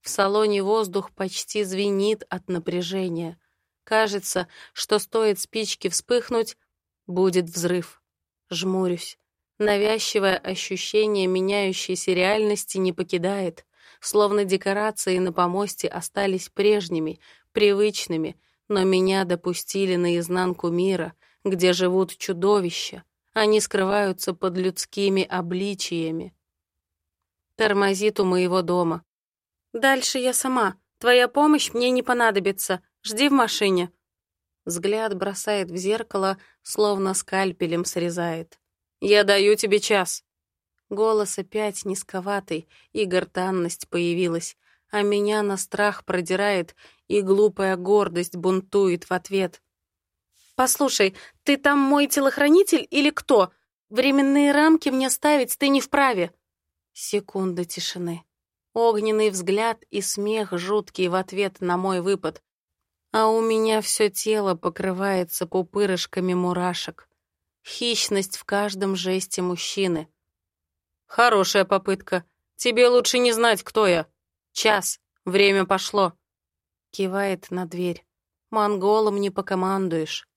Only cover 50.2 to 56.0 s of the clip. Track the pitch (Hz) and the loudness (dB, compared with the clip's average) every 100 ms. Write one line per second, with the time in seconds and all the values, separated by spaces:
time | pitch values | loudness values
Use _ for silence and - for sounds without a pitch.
50.2 | _ _ _ - 254 - 277 - 196 190 | _ _ _ -2 0 2 0 2 0 0
51.2 | - _ - 277 285 285 269 285 285 285 | -20 _ 0 2 4 4 4 4 2 2
52.2 | 269 - 294 330 392 311 - 277 285 302 | 0 2 6 6 6 2 0 2 2 0
53.2 | - 247 180 _ _ _ _ 214 262 277 | 2 4 4 _ _ _ _ 0 2 4
54.2 | 277 277 285 285 311 320 - 262 262 - | 4 4 4 4 6 4 2 0 -2 0
55.2 | 302 294 247 - 277 277 262 285 | 2 2 0 0 2 2 2 2